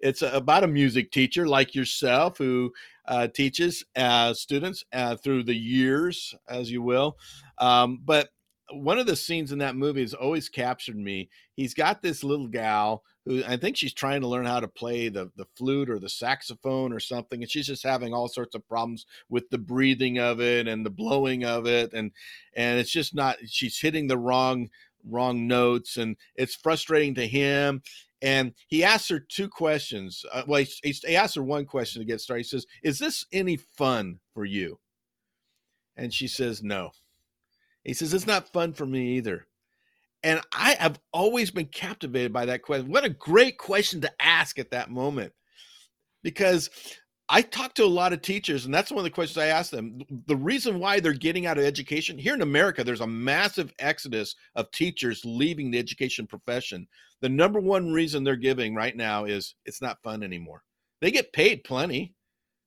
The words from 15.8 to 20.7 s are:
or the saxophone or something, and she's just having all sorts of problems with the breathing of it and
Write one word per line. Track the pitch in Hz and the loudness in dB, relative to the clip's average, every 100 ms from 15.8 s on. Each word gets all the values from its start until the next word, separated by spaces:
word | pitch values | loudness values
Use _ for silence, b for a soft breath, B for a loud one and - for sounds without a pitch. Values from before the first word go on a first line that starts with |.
| 131 | 0
or | 107 | -4
the | 92 | -6
saxophone | - 120 131 - 117 135 131 131 | -6 -4 -4 -6 -8 -4 -2 -2
or | 110 | -6
something, | - 123 117 120 | -6 -8 -8 -10
and | 117 | -6
she's | 151 139 | -6 -6
just | 127 | -4
having | 131 127 120 | -2 -2 -2
all | 120 120 | -4 -4
sorts | 127 117 107 | -6 -8 -10
of | - | -6
problems | 117 117 113 - B B | -4 -4 -8 -16 B B
with | 120 120 | -4 -2
the | 120 | -6
breathing | 101 127 135 123 131 123 | -2 2 2 4 2 2
of | 120 117 | 0 2
it | 120 120 | 2 2
and | 113 | 0